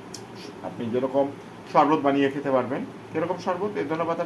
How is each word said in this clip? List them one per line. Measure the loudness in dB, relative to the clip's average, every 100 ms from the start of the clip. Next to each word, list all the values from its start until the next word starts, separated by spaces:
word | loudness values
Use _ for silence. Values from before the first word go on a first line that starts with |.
| -14 -14 -14 -14 -14 -10 -10
আপনি | -6 -2
যেরকম | 0 2 2 0 -2 -14 -16 2
শরবত | 6 6 6 4
বানিয়ে | 4 4 2
খেতে | 2 2
পারবেন। | 2 -2 -6 -10 -6
কীরকম | -4 -2 -2 -2
শরবত? | -2 -2 -2
এই | -2
ধনেপাতা, | -2 0 -2